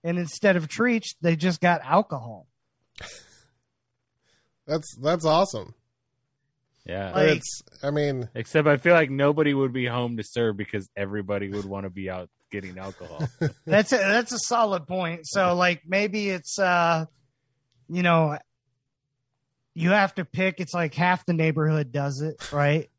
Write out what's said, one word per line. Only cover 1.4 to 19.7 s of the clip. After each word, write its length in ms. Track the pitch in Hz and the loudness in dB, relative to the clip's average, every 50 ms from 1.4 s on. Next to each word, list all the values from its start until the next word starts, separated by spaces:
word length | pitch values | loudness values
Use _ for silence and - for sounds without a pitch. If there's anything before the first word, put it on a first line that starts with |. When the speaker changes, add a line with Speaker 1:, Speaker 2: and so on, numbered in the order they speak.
| 160 185 170 - | 2 0 0 2
Speaker 1:
got 220 | - 175 175 156 - | 2 2 2 2 0
alcohol. 600 | 131 156 196 214 _ 156 131 113 117 110 92 - _ _ _ _ _ _ _ _ _ _ - - - - - - _ - _ _ _ _ _ _ _ _ _ _ _ _ _ _ _ _ _ _ _ _ _ _ _ _ _ _ | 2 2 2 2 _ -8 -10 -10 -12 -16 -18 -20 _ _ _ _ _ _ _ _ _ _ -18 -18 -16 -18 -20 -20 _ -20 _ _ _ _ _ _ _ _ _ _ _ _ _ _ _ _ _ _ _ _ _ _ _ _ _ _
Speaker 2:
That's, 280 | - 151 160 - - - | -4 -4 -4 -4 -8 -14
that's 280 | 117 123 151 175 170 160 | -4 0 0 0 2 2
awesome. 500 | 156 156 170 196 - - 110 92 - - _ _ _ _ _ _ _ _ _ _ _ _ _ _ _ _ _ _ _ _ _ _ | 4 4 4 2 0 -2 -10 -10 -12 -18 _ _ _ _ _ _ _ _ _ _ _ _ _ _ _ _ _ _ _ _ _ _
Speaker 3:
Yeah. 280 | - 87 95 98 95 | -10 -8 -6 -6 -4
Speaker 2:
But 140 | - 190 156 | 0 2 4
Speaker 1:
Like 100 | 156 151 | 4 4
Speaker 2:
it's, 260 | 156 - - - - - _ _ - | 2 -2 -10 -12 -12 -14 _ _ -8
I 80 | - 139 | -6 -4
mean, 380 | 147 147 147 143 135 127 123 120 _ | -2 0 0 -2 -2 -4 -8 -8 _
Speaker 3:
Except 320 | 117 113 - - 156 147 | -10 -10 0 0 2 4
I 100 | 151 147 | 4 2
feel 180 | 131 - 170 175 | 4 4 4 6
like 160 | 165 160 131 | 6 4 2
nobody 440 | 135 135 143 143 147 151 151 147 139 | 0 2 2 2 4 2 2 2 2
would 180 | 135 135 131 | 2 0 0
be 140 | 120 131 123 | -2 -2 -4
home 300 | 123 117 123 123 120 120 | -2 -2 -2 -2 -2 -4
to 80 | 113 104 | -6 -8
serve 320 | - - 120 117 110 104 | -6 -2 0 0 0 0
because 320 | 98 101 - - 104 95 _ _ | -2 -8 -6 -6 -8 -8 _ _
everybody 520 | 101 101 95 101 104 98 95 104 98 101 98 | -8 -6 -4 -4 -6 -4 -4 -4 -4 -4 -4
would 140 | 98 104 98 | -6 -6 -6
wanna 260 | 98 98 98 98 95 | -6 -8 -8 -8 -8
be 180 | 90 98 95 92 | -10 -8 -8 -8
out 180 | 92 92 90 85 _ _ _ _ | -8 -8 -10 -14 _ _ _ _
getting 280 | - 101 95 95 90 92 | -12 -10 -10 -10 -14 -12
alcohol. 480 | 95 98 95 - 90 80 80 - 156 123 - _ 170 | -14 -14 -14 -14 -16 -16 -8 -8 -8 -8 -4 _ -4
Speaker 2:
<laughs> 200 | 147 - _ _ | -4 -4 _ _
Speaker 1:
That's 260 | 160 170 208 208 - | 2 2 2 4 2
a, 40 | 269 | 0
that's 340 | 226 196 196 208 240 233 - | 0 2 2 2 0 0 -2
a 60 | 247 220 | -6 -6
solid 480 | - - 240 233 226 208 196 180 147 | -2 -2 2 2 2 2 0 -4 -4
point. 340 | 131 180 185 180 165 170 170 156 | -6 -4 -4 -4 -4 -6 -8 -10
So, 300 | - - 196 185 180 175 | -6 -2 0 2 2 2
like, 280 | 175 180 180 175 - _ | 4 2 2 2 -2 _
maybe 420 | 160 190 196 208 208 185 214 208 196 | -2 -2 0 0 0 -2 -4 -4 -4
it's, 300 | 190 175 - - - - | -4 -6 -8 -10 -2 0
uh, 480 | 196 180 180 175 170 165 170 160 160 - _ _ _ _ _ _ _ _ _ _ _ _ _ _ _ - | 2 2 4 4 4 4 2 2 0 -6 _ _ _ _ _ _ _ _ _ _ _ _ _ _ _ -8
you 140 | 165 180 | -4 0
know, 340 | 180 175 170 165 160 151 147 151 - _ _ _ _ _ _ _ _ _ _ _ _ _ _ _ _ _ _ _ _ _ _ _ _ _ | 4 4 4 4 4 2 -2 -6 -10 _ _ _ _ _ _ _ _ _ _ _ _ _ _ _ _ _ _ _ _ _ _ _ _ _